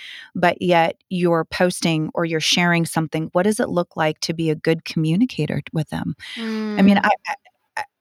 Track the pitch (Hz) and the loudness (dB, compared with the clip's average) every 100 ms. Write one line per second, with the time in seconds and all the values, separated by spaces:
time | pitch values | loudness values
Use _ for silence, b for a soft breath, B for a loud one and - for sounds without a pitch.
0 | B B B 180 175 - 180 170 165 - | B B B 0 0 2 2 4 2 -2
1 | - 175 175 165 160 - 180 - 170 160 | -8 -2 2 2 0 0 0 0 -2 0
2 | 156 - 170 160 - 180 175 170 165 - | -2 -2 -2 -2 0 2 4 2 0 -2
3 | 160 160 160 180 202 208 - 175 175 - | -2 -4 -2 0 2 0 -2 -2 -2 -2
4 | 156 - - 165 160 156 165 165 - 160 | -2 -2 -6 -2 -2 0 0 0 -2 -2
5 | 156 175 254 - 147 - - 160 147 160 | 2 2 0 0 -4 -4 -4 -6 -4 -6
6 | - - B 240 220 220 214 208 196 196 | -6 -8 B -10 -6 -6 -2 4 6 6
7 | 208 - - - _ _ _ - - _ | 2 0 -4 -10 _ _ _ -12 -12 _